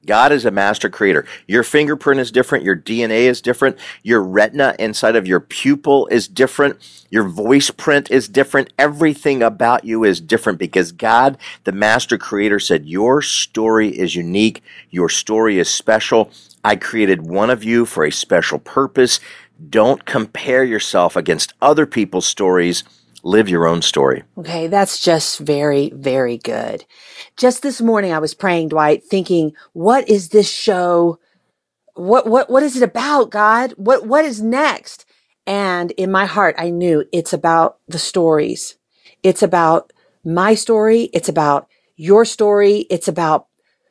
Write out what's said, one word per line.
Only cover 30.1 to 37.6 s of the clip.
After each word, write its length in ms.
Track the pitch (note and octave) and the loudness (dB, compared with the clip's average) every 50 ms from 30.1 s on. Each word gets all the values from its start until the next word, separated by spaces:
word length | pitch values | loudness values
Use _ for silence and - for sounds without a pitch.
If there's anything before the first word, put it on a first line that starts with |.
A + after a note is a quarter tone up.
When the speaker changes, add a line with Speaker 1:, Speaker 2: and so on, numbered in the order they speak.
Speaker 2:
is 180 | G#3+ G3+ F3 D#3+ | 0 0 0 2
this 220 | - G#3+ G3 - | 2 2 2 2
show? 680 | - - - A3 F#3+ F3+ F3+ F3 F3 E3+ E3+ E3+ E3 - _ _ _ _ _ _ _ _ _ _ _ _ _ _ _ | -4 -4 -4 -2 -2 0 0 2 2 2 2 0 -2 -4 _ _ _ _ _ _ _ _ _ _ _ _ _ _ _
What, 320 | - F3+ F#3 A#3 C4 B3+ | -10 0 2 2 2 4
what, 240 | A3+ A3 C4 - - | 2 2 0 2 2
what 120 | B3 C4+ | 2 2
is 140 | D4 C#4+ B3 | 2 0 0
it 60 | C4 | 0
about, 480 | A#3+ G#3+ - A3+ B3 C#4+ D4 C#4 A3+ - | -2 0 0 -4 -2 0 0 0 0 0
God? 420 | - G#3 G#3 G#3+ A3+ A#3+ B3+ B3+ A3+ | 0 0 2 2 2 2 0 -4 -8
What, 300 | - G3 A3 C4 - - | -4 0 2 2 2 2
what 180 | A3 B3+ D4+ D#4+ | 0 0 0 0
is 180 | D4 A#3 G#3 | 0 -4 -4
next?" 640 | G#3+ A3+ A#3+ C4+ D#4 C#4+ F#3+ - - - - - _ _ _ _ _ _ _ _ _ | -4 -2 -2 0 0 -2 -2 -4 -10 -18 -20 -20 _ _ _ _ _ _ _ _ _
And 460 | - G3 G3+ G3+ F#3 F3+ F3 F3 F3 | -6 -4 -2 -2 -2 -2 -4 -4 -6
in 180 | - - F#3 F#3+ | -6 -6 -4 -2
my 140 | F#3+ F#3+ F#3 | 0 0 -2
heart, 280 | F#3+ D#3+ G#3 G3 E3 - - | 0 0 0 0 0 0 -2
I 120 | E3 F3 | -6 -6
knew 340 | E3+ E3+ F3+ F3 D#3+ D3+ - - | -4 -2 0 0 0 0 0 -2
it's 200 | - E3+ D#3+ - | -4 -6 -4 -4
about 460 | F#3 D#3 E3+ E3 E3 E3 | -6 -2 2 2 4 4